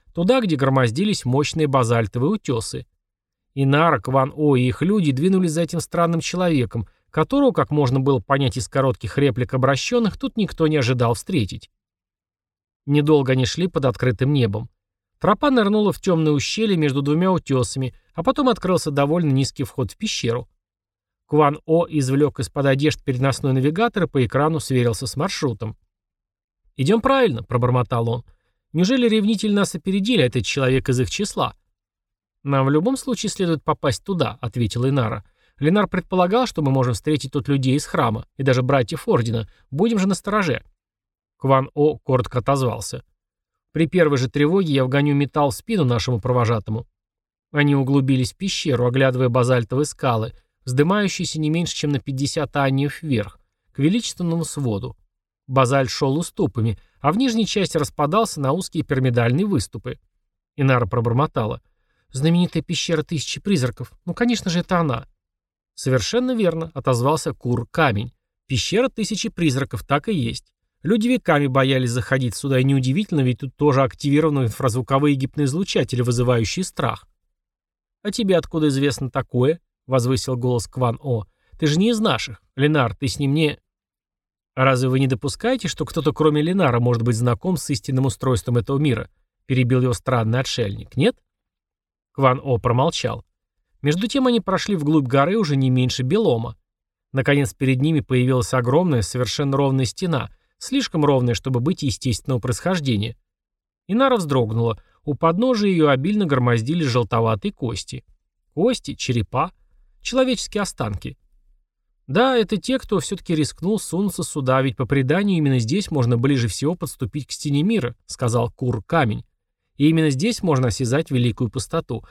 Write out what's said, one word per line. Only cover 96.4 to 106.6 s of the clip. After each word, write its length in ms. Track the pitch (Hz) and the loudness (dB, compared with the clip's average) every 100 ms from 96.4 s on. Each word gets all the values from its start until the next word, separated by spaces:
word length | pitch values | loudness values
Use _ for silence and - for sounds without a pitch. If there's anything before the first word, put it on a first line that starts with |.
| 117 - _ _ _ _ _ | -4 -12 _ _ _ _ _
Наконец 420 | 131 123 143 139 | -2 2 2 0
перед 280 | - 135 127 | -2 0 2
ними 180 | 147 156 | 2 0
появилась 540 | - 127 127 127 117 | 0 0 2 2 0
огромная, 480 | 127 120 147 180 165 | 0 2 2 2 0
совершенно 560 | - 127 117 - 139 135 | -2 -4 -4 -2 -2 0
ровная 260 | 139 131 | 2 2
стена, 480 | 127 - 180 151 - - _ - | -2 -4 -4 -4 -4 -14 _ -16
слишком 440 | - 269 233 165 | -4 -2 -2 0
ровная, 300 | 147 135 123 | 2 4 2
чтобы 260 | 117 135 123 | -2 -2 -2
быть 240 | 135 190 | 0 -2
естественного 560 | 139 - 131 104 - 123 | -4 -4 -4 -4 -4 -4
происхождения. 800 | 127 117 175 185 135 107 110 - _ _ _ _ _ _ - | -2 -4 -2 -2 0 -2 -2 -10 _ _ _ _ _ _ -4
Инара 280 | 214 269 240 | 0 2 2
вздрогнула. 640 | 156 131 113 110 117 104 _ _ | 0 0 0 0 -2 -4 _ _
У 100 | - | -8
подножия 560 | - 165 175 254 233 202 | 0 0 2 0 2 2
ее 200 | 175 151 | 4 4
обильно 360 | 131 156 208 180 | 4 0 0 0
громоздились 640 | 135 123 117 | 2 2 0